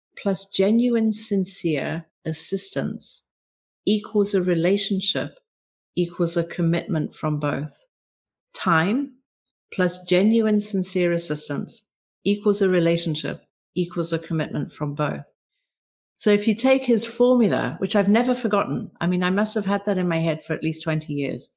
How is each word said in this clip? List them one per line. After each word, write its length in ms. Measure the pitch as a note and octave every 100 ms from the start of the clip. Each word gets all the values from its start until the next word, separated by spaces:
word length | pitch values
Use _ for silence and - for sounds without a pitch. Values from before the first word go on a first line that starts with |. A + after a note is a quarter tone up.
| _ -
plus 320 | G3+ F#3+ -
genuine, 600 | - F#3+ A3+ B3 A#3 A3
sincere 920 | G#3+ - G3 F#3 - E3+ D3 D3 D#3 E3 _
assistance 1000 | - D#3+ - F#3+ - - D3 - - - - _ _ _ _ _ -
equals 480 | G#3 G#3 G#3+ G3+
a 80 | G3
relationship, 960 | F3+ E3 F3 G3+ - F#3+ - C3+ D3 - _ _ _ _ _ -
equals 420 | E3+ - E3+ E3+
a 60 | E3+
commitment 680 | - E3+ E3+ - D#3+ D3+
from 260 | - D#3 D3+
both. 460 | D3 C#3+ D3+ - _ _ _ _ _ _ _
Time 600 | - - E3 E3+ A#3+ C#4+ - _ _ _ _ _
plus 300 | - F3+ F3 -
genuine, 560 | F3+ G#3 A3+ A3 G#3+
sincere 500 | G#3 G3 F#3 F#3 F3
assistance 720 | E3+ - D3+ - C#3+ - - - _ _ _
equals 380 | F#3 G3+ G#3 G3+
a 80 | F#3+
relationship, 720 | F#3 E3 E3+ E3+ D#3 - - _ _ _ -
equals 360 | F3 F3 E3
a 60 | D#3+
commitment 540 | D#3+ D#3+ D3+ D3+ D3
from 220 | - D3 C#3+
both." 300 | D3 D3 - _ _ _ _ _ _ _ _ -
So 140 | G#3+
if 160 | G#3 G#3
you 80 | G#3+
take 280 | C4 C4+
his 220 | C4 A#3 -
formula, 720 | - B3 B3+ G#3+ B2 A#2+ D#3+
which 180 | F#3+ G#3
I've 140 | F#3+
never 240 | G#3+ B3
forgotten, 560 | B3+ G#3+ G3 - C#3 - -
I 60 | E3+
mean, 160 | F3+
I 80 | F3+
must 240 | F#3+ G#3+
have 140 | A3+ F#3+
had 180 | G3+ G3+
that 140 | F#3
in 80 | F3+
my 100 | E3
head 260 | E3 D#3
for 100 | -
at 100 | D#3
least 180 | D#3 D#3
twenty 300 | - D#3 D#3
years. 380 | C#3+ C#3 C3+ -